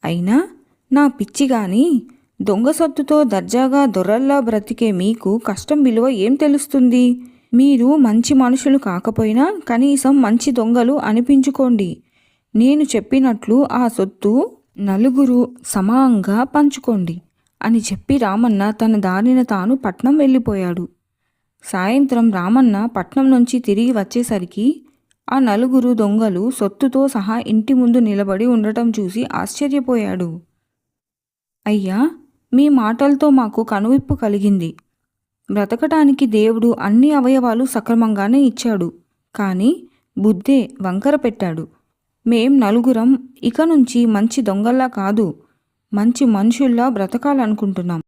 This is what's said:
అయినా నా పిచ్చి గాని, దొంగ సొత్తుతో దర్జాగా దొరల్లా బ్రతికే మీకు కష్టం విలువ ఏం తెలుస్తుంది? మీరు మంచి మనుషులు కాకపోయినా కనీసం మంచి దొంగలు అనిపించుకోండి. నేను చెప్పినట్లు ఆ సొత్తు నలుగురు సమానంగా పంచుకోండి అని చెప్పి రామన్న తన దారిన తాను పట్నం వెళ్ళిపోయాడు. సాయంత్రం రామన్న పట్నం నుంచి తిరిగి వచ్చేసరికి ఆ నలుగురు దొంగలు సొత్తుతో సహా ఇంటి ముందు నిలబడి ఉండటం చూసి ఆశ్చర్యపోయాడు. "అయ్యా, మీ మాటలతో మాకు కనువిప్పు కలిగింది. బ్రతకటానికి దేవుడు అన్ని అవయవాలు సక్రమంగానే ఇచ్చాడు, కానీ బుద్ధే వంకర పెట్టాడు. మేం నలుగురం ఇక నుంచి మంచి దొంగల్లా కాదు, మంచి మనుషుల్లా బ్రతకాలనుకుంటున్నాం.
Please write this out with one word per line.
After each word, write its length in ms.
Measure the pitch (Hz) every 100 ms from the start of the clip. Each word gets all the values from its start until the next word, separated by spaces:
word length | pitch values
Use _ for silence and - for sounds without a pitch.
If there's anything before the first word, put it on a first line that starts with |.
అయినా 440 | 170 170 175 254 392 - _ _ _
నా 160 | 269 294
పిచ్చి 400 | - 202 - 269
గాని, 540 | 240 196 202 330 262 - _ _ _
దొంగ 280 | 196 202 247
సొత్తుతో 540 | 302 330 277 277 302
దర్జాగా 600 | 277 196 180 233 262 269 277
దొరల్లా 540 | 190 185 220 269 277
బ్రతికే 520 | 233 214 202 220 226
మీకు 460 | 185 190 226 190 220
కష్టం 440 | - 196 - 302
విలువ 260 | 269 226 247
ఏం 260 | 233 202
తెలుస్తుంది? 840 | 269 302 285 - 277 254 247 247 247 - _ _
మీరు 420 | 240 269 269 240 311
మంచి 380 | 240 214 240
మనుషులు 440 | 277 254 262 294 269
కాకపోయినా 800 | 226 175 208 220 220 226 311 415 -
కనీసం 540 | 233 277 277 262 277
మంచి 280 | 226 233 -
దొంగలు 420 | 247 220 240 240
అనిపించుకోండి. 1080 | 294 - 220 240 277 262 269 262 233 185 160 _ _ _ _ _
నేను 280 | 220 247 302
చెప్పినట్లు 840 | 294 226 202 269 262 220 - 240 269
ఆ 160 | 240 247
సొత్తు 600 | 226 196 _ 202 240 427 - _ -
నలుగురు 720 | 202 190 254 254 269 247 247 -
సమానంగా 800 | - 202 190 247 269 220 185 208
పంచుకోండి 760 | 269 294 285 277 - 214 170 170 _ _ _ _
అని 160 | - 226
చెప్పి 380 | 220 196 - 277
రామన్న 540 | 220 202 240 202 202
తన 260 | 214 220 214
దారిన 460 | 196 185 233 254
తాను 340 | 247 202 185 269
పట్నం 400 | 220 185 247 302
వెళ్ళిపోయాడు. 720 | 277 262 233 202 180 175 175 _ _ _ _ _ _ _
సాయంత్రం 680 | - 190 185 262 277 240 233
రామన్న 560 | 190 180 240 254 196 226
పట్నం 440 | 202 175 - 269
నుంచి 280 | 254 240 254
తిరిగి 340 | 247 202 240
వచ్చేసరికి 920 | 226 196 240 240 208 180 - 233 320 _ _ _ _ -
ఆ 80 | 262
నలుగురు 540 | 254 202 254 262 247
దొంగలు 580 | 233 208 214 220 180 220
సొత్తుతో 580 | 262 202 - 269 262 277
సహా 300 | 240 196 226
ఇంటి 360 | - 220 220
ముందు 240 | 262 247 240
నిలబడి 480 | 226 196 196 190 233
ఉండటం 440 | 233 214 220 233
చూసి 340 | 220 190 202 254
ఆశ్చర్యపోయాడు. 1080 | - 190 - 285 285 254 240 208 185 175 165 _ _ _ _ _ _ _ _ _ _ _ _ 214
"అయ్యా, 440 | 208 190 196 302 - _ _ _
మీ 140 | 247 294
మాటలతో 640 | 269 214 233 277 277 302
మాకు 320 | 269 220 -
కనువిప్పు 520 | 226 208 214 269 -
కలిగింది. 600 | 285 220 208 202 196 165 - _ _ _ _ _ _ _
బ్రతకటానికి 760 | 196 196 233 311 311 285 277 262
దేవుడు 500 | 214 220 226 233 226
అన్ని 300 | 196 220 285
అవయవాలు 540 | 294 247 269 247 226
సక్రమంగానే 760 | 262 226 220 226 226 202 196 262
ఇచ్చాడు, 520 | 269 220 240 208 170 - _ _ _
కానీ 480 | - 196 185 220 359 - _ _ -
బుద్ధే 520 | 202 185 233 269 214 -
వంకర 340 | 190 185 277 294
పెట్టాడు. 520 | 262 214 180 160 160 _ _ _ _ _ 233
మేం 340 | 233 240 277
నలుగురం 680 | 208 226 240 226 240 262 - _
ఇక 180 | 240 233
నుంచి 460 | 320 311 240 240 233
మంచి 360 | 208 226 277
దొంగల్లా 440 | 214 196 220 254 254
కాదు, 480 | 226 196 214 196 143 _ _ _ _ _
మంచి 320 | 208 220 247
మనుషుల్లా 640 | 262 202 214 233 277 233 247
బ్రతకాలనుకుంటున్నాం. 1120 | 220 190 - 285 277 220 214 202 185 180 170